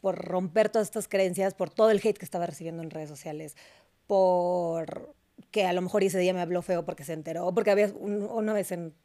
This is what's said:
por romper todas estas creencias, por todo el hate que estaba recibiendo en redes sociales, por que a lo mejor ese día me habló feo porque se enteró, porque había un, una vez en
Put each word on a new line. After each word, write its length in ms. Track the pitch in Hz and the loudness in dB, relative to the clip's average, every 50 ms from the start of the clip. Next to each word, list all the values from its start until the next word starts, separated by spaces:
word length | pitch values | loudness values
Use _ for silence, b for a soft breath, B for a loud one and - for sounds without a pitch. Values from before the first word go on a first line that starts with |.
por 160 | - 190 185 | -2 -2 -4
romper 540 | 175 - - 180 180 185 185 151 220 214 214 | -4 -6 -2 -2 -2 -2 0 2 2 2 4
todas 160 | - 233 214 - | 2 0 0 0
estas 200 | - 220 196 - | -2 -8 -8 -2
creencias, 460 | - 196 190 185 180 180 190 196 190 | 2 2 2 2 2 0 -2 -2 0
por 160 | _ 185 160 | _ -6 -6
todo 200 | _ - 220 226 | _ 4 6 6
el 80 | 220 196 - | 6 4 4
hate 140 | 220 202 - | 0 -2 -2
que 60 | - | -4
estaba 220 | - - 180 170 | -8 -6 -4 -4
recibiendo 360 | 170 147 - 170 165 165 165 165 | -4 -6 -8 -10 -10 -10 -8 -10
en 80 | 160 | -10
redes 180 | - 160 156 147 | -10 -10 -12 -12
sociales, 480 | 151 143 - 165 151 151 156 165 - B B B B B B B B _ _ | -14 -14 -12 -12 -10 -10 -10 -12 -16 B B B B B B B B _ _
por 1080 | _ 202 196 190 185 180 180 175 175 180 180 175 170 165 165 160 - - - - - - _ _ _ _ - - _ | _ 2 4 6 6 4 4 2 2 0 0 0 0 -2 -4 -4 -6 -8 -12 -12 -16 -20 _ _ _ _ -20 -20 _
que 160 | - 214 196 | 0 0 2
a 60 | 185 175 | 2 2
lo 100 | 180 180 | 0 0
mejor 200 | 180 - 214 190 | 0 2 2 2
ese 140 | 196 160 190 | 2 2 2
día 140 | 180 180 185 | 2 2 2
me 60 | 180 | 0
habló 220 | 175 165 180 175 175 | -2 -2 -2 -4 0
feo 220 | - 185 170 165 | 0 -2 -2 -2
porque 200 | - - - 147 | -4 -8 -10 -8
se 80 | - 165 | -10 -10
enteró, 400 | 160 151 165 160 165 175 175 185 | -8 -8 -8 -6 -4 -2 0 0
porque 160 | 240 220 208 | 2 4 4
había 220 | 202 196 208 208 202 - | 6 6 4 2 2 -4
un, 240 | - 202 202 208 202 | -6 -4 -4 -4 -4
una 300 | 214 - 226 214 214 220 | -4 -4 -2 -2 0 0
vez 200 | 208 185 - 185 | -2 -2 -2 -6
en 220 | 175 170 165 156 _ _ | -8 -8 -10 -14 _ _